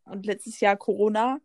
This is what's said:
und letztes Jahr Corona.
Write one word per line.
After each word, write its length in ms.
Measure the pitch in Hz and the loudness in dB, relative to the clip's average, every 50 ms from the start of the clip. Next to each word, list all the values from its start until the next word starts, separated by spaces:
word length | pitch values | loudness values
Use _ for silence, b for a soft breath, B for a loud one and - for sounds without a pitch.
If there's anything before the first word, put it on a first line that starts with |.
| _ | _
und 200 | - 190 196 190 | -14 -12 -10 -4
letztes 340 | 208 196 208 - 226 - - | -6 -6 -6 -6 -14 -6 2
Jahr 160 | 214 202 202 202 | 2 2 2 2
Corona. 640 | - - 202 202 208 220 214 214 226 254 262 302 | 0 -2 0 2 2 2 2 2 0 0 -2 -4